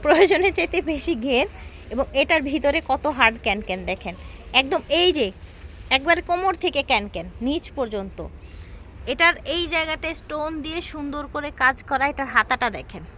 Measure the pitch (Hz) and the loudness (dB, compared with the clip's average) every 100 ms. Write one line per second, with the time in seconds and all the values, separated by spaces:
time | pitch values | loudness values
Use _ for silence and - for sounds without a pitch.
0 | 302 311 370 320 381 - 330 339 285 302 | 6 8 8 8 4 2 0 0 0 -2
1 | - 285 247 247 349 - - - - 226 | 0 -2 2 2 2 -4 -16 -16 -8 -4
2 | 269 269 294 330 277 294 285 294 320 277 | -2 2 2 2 2 0 2 0 0 -2
3 | 285 262 233 226 - 202 208 185 180 185 | 0 2 2 2 -2 -2 -4 -6 -4 -6
4 | - 175 - - - 247 269 320 - 302 | -6 -12 -14 -16 0 2 4 0 2 4
5 | 359 302 214 - - - - - - 262 | 4 4 0 -2 -16 -18 -18 -16 0 0
6 | 277 339 339 349 381 370 359 277 277 240 | 4 2 4 0 2 0 0 -2 0 0
7 | 202 180 170 175 233 311 - - 240 208 | 0 -8 -10 -6 -2 -2 -4 -6 -4 -4
8 | 196 - 156 - - - - - - - | -6 -8 -12 -12 -16 -16 -16 -16 -18 -14
9 | - 269 330 339 - 320 339 320 320 311 | -6 4 4 4 -2 -4 -2 -2 -2 -4
10 | 320 320 - 302 302 320 294 330 339 311 | -4 -8 -8 -4 -4 -4 -6 -6 -8 -8
11 | 285 294 277 302 294 - 262 262 - 269 | -6 -6 -6 -6 -6 0 2 2 -2 0
12 | 277 285 269 240 214 254 247 190 - 185 | 0 -2 0 2 2 2 0 -4 -12 -14
13 | - | -14